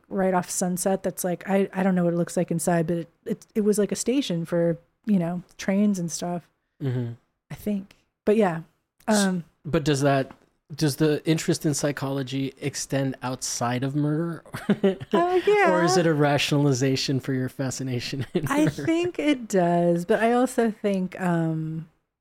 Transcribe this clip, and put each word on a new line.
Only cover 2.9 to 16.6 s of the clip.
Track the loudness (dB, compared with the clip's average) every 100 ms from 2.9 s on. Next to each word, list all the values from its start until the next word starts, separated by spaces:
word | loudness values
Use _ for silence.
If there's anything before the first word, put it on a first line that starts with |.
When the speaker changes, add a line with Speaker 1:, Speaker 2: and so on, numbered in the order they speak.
| -2
Speaker 1:
it, | -6 _
it, | -8 -8 -6
it | -2
was, | 2 2
like, | 0
a | -2
station | -2 0 0 -4
for, | -2 0 0 0 _ _ 0
you | 0
know, | 0 -4 -10 -10
trains | -2 2 2 2
and | -4
stuff. | -6 -6 -6 -8 _ _ -8
Speaker 2:
Mm-hmm. | -4 -2 -4 -8 _ _ -18
Speaker 1:
I |
think, | -10 -6 -6 -6 _ _ _
but | 0 4
yeah. | 2 0 -8 _ _ _ 0
Speaker 2:
S- | 2
Speaker 1:
Um, | 2 0 -6 _
Speaker 2:
but | -4 -2
does | 0 2
that, | 4 2 0 -8 _ _ -14 -2
does | -2 2
the | 2 2 0
interest | 0 0 -2
in | 0
psychology | -2 -2 -4 -4 -4 -4 -4 -6 -6
extend | -8 -6 -4 -2 -2 -4
outside | -8 -6 -6 -4 -2 -2
of | -2 -2
murder? | 0 0 -4 -8 -12 -8 -4
<laughs> | 0 0 0 -2
Speaker 1:
Oh, | 0 2 2 4
yeah. | 4 4
Speaker 2:
Or | 4
is | 4 4
it | 4
a |
rationalization | 4 4 2 2 2